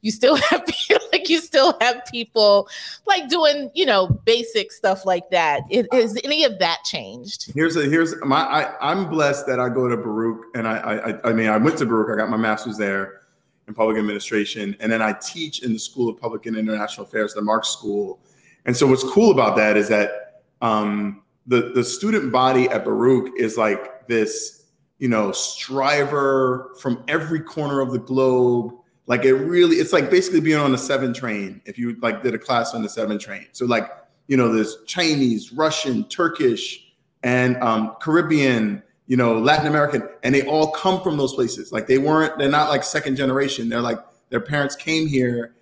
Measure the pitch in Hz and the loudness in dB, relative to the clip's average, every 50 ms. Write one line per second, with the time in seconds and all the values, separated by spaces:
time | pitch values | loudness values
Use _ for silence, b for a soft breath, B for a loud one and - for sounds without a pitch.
0 | - 214 220 - - 254 311 262 587 622 - - - - 320 - - - - - | -4 -6 -2 2 4 4 4 4 4 2 0 0 -2 -4 -6 -6 -4 -2 -4 -4
1 | - - - - - - 320 330 320 - - 285 262 339 - - 226 240 247 240 | -2 -2 -4 -2 0 0 0 0 0 2 2 4 4 4 4 2 0 0 0 -2
2 | 247 - - 240 233 _ _ 226 214 208 202 202 202 B B B B B B B | -8 -12 -10 -10 -10 _ _ 4 6 6 6 4 2 B B B B B B B
3 | B - 392 370 302 254 294 349 320 302 294 294 277 240 - 233 - 269 214 196 | B 0 0 0 0 -2 -2 2 4 2 2 2 -4 -6 -2 -2 2 2 4 2
4 | 185 180 123 - - 220 226 240 233 226 - 220 190 - - - - 196 190 190 | 2 0 -4 -4 0 2 2 2 0 -2 -2 -4 -4 -4 -10 -2 0 0 0 0
5 | - 196 180 180 175 - 185 175 165 156 147 135 135 - - 247 233 - - 254 | 0 -2 -2 -2 -2 -2 0 0 2 2 0 0 -2 -2 0 0 0 2 2 2
6 | 226 226 202 233 - 269 294 311 320 262 220 170 180 170 165 - - - - 160 | 2 2 0 -6 -4 -2 0 2 2 0 0 0 -2 -2 -2 -2 -6 -8 -8 -8
7 | 113 95 104 123 123 - - - - - - 143 156 165 165 170 147 139 151 165 | -10 -12 -16 -16 -16 -14 -14 -14 -12 -8 -2 0 0 0 2 0 0 2 2 2
8 | 165 160 160 - - 135 135 151 160 127 135 156 143 - - - - 143 165 196 | 2 0 -2 -6 -2 0 0 2 2 2 0 0 0 -2 -6 -4 -2 -2 -2 -2
9 | 196 160 160 160 151 143 139 - - - 127 123 123 123 117 131 127 120 120 110 | -2 -2 0 0 2 2 0 -2 -4 -4 -2 0 0 0 0 0 0 0 0 -2
10 | - 117 107 110 113 117 113 113 - - - 123 113 113 110 107 - - 107 110 | -2 -4 -4 -2 -2 -2 -4 -6 -12 -12 -8 -6 -4 -2 -4 -4 -4 -4 -6 -4
11 | - 110 107 - - 117 113 110 113 110 107 107 113 151 160 - 143 113 113 110 | -4 -6 -8 -4 -2 0 0 2 2 2 4 4 4 2 2 0 -2 0 2 0
12 | 107 110 110 104 113 104 117 110 113 110 107 104 - 123 104 107 104 98 98 98 | 0 0 0 -2 -2 -2 0 -2 0 0 -2 -2 -4 -10 -6 -4 -2 -2 -2 -2
13 | 95 98 - b b b b b b b b b b - 107 113 110 110 110 110 | -4 -6 -10 b b b b b b b b b b -18 -2 0 0 0 2 0
14 | 107 104 104 101 - - 113 107 104 - - 113 104 101 101 _ 113 110 113 113 | 0 -2 -4 -4 -6 -2 -2 -2 -2 -2 -4 -8 -8 -8 -8 _ -2 -2 0 0
15 | 110 107 104 - - - - 170 165 151 - - - 123 110 110 - - - 135 | 0 -2 -2 -4 -8 -12 -10 -10 -10 -10 -10 -8 -4 -4 -4 -4 -6 -12 -4 -4
16 | 120 113 107 - - 117 113 104 - 117 110 110 110 110 107 104 107 107 - - | -2 -2 -4 -6 -10 -10 -10 -8 -8 -8 -6 -4 -2 -2 -2 -4 -4 -8 -8 -12
17 | 98 - - 110 107 104 - 104 104 104 110 117 117 - - - - 107 104 104 | -16 -8 -4 -4 -4 -2 -4 -6 -2 0 0 0 0 -4 -8 -6 -6 -6 -4 -4
18 | 101 95 - _ b b b b b b b b b - 123 127 151 135 131 131 | -4 -6 -8 _ b b b b b b b b b -2 0 2 4 4 4 4
19 | - - - 202 226 226 180 127 120 107 101 110 107 107 104 107 101 104 110 104 | 2 0 4 6 6 6 6 6 4 4 4 4 4 4 4 4 2 4 2 2
20 | 104 101 - - - - _ - _ _ _ _ 120 117 110 107 107 104 104 104 | 2 0 -2 -10 -14 -16 _ -20 _ _ _ _ -2 0 0 0 0 -2 -2 -2
21 | 104 101 101 - _ _ _ _ _ 127 123 120 117 - - 127 120 123 - - | -4 -6 -8 -10 _ _ _ _ _ 2 2 2 2 2 0 -2 0 0 -4 -4
22 | 202 214 220 208 135 131 117 127 127 131 131 127 127 - - 110 107 113 110 110 | -2 0 0 0 0 0 2 2 4 4 4 4 2 2 0 -2 -2 -2 0 2
23 | 117 127 135 123 127 - - - 120 107 107 117 110 107 101 95 - - - - | 4 4 4 4 2 -2 -4 -4 -4 -2 0 0 0 2 0 -2 -4 -12 -16 -20
24 | _ - 117 113 107 - - - - - - _ _ _ _ _ _ _ _ _ | _ -2 0 0 0 0 -2 -8 -8 -10 -12 _ _ _ _ _ _ _ _ _
25 | 139 123 120 110 104 101 95 - - - - - - - 131 139 135 139 147 147 | -2 0 0 0 0 0 -2 -4 -6 -8 -8 -10 -12 -6 -4 -2 0 2 2 2
26 | 143 139 147 143 139 135 135 135 131 127 127 127 127 - - - - 135 120 120 | 0 0 0 0 2 2 2 2 2 2 0 -2 -6 -14 -18 -8 -4 -4 -4 -4
27 | - - 147 165 156 151 165 156 160 - - 160 151 143 143 139 135 123 120 120 | -4 -4 -2 -2 -2 -2 -6 -6 -6 -8 -8 -6 -4 -2 -2 -2 -2 -2 -4 -6
28 | 120 - 131 131 131 131 127 127 123 123 123 120 113 120 - b b b b b | -6 -2 0 2 2 4 4 4 4 4 4 2 0 -4 -8 b b b b b
29 | b - 123 - - 135 - - 143 160 175 175 175 170 165 170 156 - - 165 | b -2 -2 2 4 4 4 4 2 0 4 4 6 6 6 2 2 2 2 2
30 | 139 - 190 180 185 180 185 160 151 156 156 151 147 139 131 123 - - 143 131 | 2 4 4 4 4 4 0 2 2 4 2 2 4 2 2 0 0 -2 -2 0
31 | 131 127 117 - 131 120 107 101 98 98 95 - _ - 101 - 120 120 113 110 | 0 -2 -4 -4 -6 -6 -6 -6 -6 -8 -10 -14 _ -16 -10 -6 -6 -6 -6 -2
32 | 123 117 110 104 - 127 110 110 - - 127 117 117 117 - 117 107 104 - 113 | -2 -2 -2 -2 -4 -4 -4 -4 -4 -2 0 0 0 -2 -4 -6 -6 -6 -4 -6
33 | 110 104 104 104 - - 101 101 101 _ _ - 127 120 120 110 98 - - - | -4 -4 -4 -6 -6 -10 -14 -16 -16 _ _ -6 -2 0 0 0 0 -4 -12 -20
34 | - _ _ _ _ - 139 131 123 113 110 110 107 107 - - - - - 180 | -20 _ _ _ _ 0 2 2 4 4 4 2 0 0 -4 -12 -12 -10 -4 -2
35 | 175 160 151 143 135 123 113 107 - - 120 131 156 156 156 - - 139 123 110 | 0 0 2 2 2 0 0 -2 -4 -10 -4 0 0 0 0 -2 -4 -2 -2 -2
36 | 110 - - - 175 160 - - 156 127 117 101 - - - - _ _ _ _ | -4 -6 -2 -2 -2 -2 0 0 0 0 0 0 -4 -10 -12 -14 _ _ _ _
37 | _ _ _ _ - 123 123 127 127 127 123 123 123 117 113 110 107 107 - - | _ _ _ _ -2 0 2 2 2 2 0 0 0 0 0 0 0 -4 -6 -8
38 | - 156 156 170 165 147 156 151 139 135 123 113 110 104 101 101 - _ _ _ | -4 0 2 2 2 2 2 2 4 2 2 2 0 -2 -4 -6 -10 _ _ _
39 | _ - 131 123 123 117 113 110 110 143 151 151 147 151 147 151 147 143 147 127 | _ -2 0 2 4 2 2 2 4 2 2 2 2 0 2 2 2 2 0 -4
40 | - - - - - 123 135 139 131 135 151 156 156 156 - - - 190 185 185 | -6 -6 -16 -6 -2 2 2 2 2 2 2 2 2 0 -2 -2 0 0 0 0
41 | 185 185 156 147 139 131 - - 127 113 - - 101 - - 113 107 - 131 135 | 0 -2 -2 0 -2 -2 0 -2 -2 -2 -4 -8 -12 -8 -6 -8 0 2 2 2
42 | 135 151 156 156 160 151 - - 143 139 143 147 151 147 147 139 143 - - 156 | 4 2 2 2 2 0 0 -2 0 2 2 2 2 2 0 -2 -2 -2 -4 -4
43 | - 147 131 127 139 131 131 135 139 135 139 - 117 117 117 120 120 120 117 113 | -2 -2 -4 -2 0 0 0 0 0 -2 -4 -4 -6 -4 -2 -2 -2 -2 -4 -6
44 | - b b b b _ - 117 117 - 147 147 143 135 - - - 160 160 160 | -8 b b b b _ -4 -4 -4 -2 -2 -2 -2 -2 -4 -8 -4 -2 -2 0
45 | 160 156 143 131 127 123 120 120 117 117 _ _ | 0 0 0 0 0 0 -2 -4 -6 -8 _ _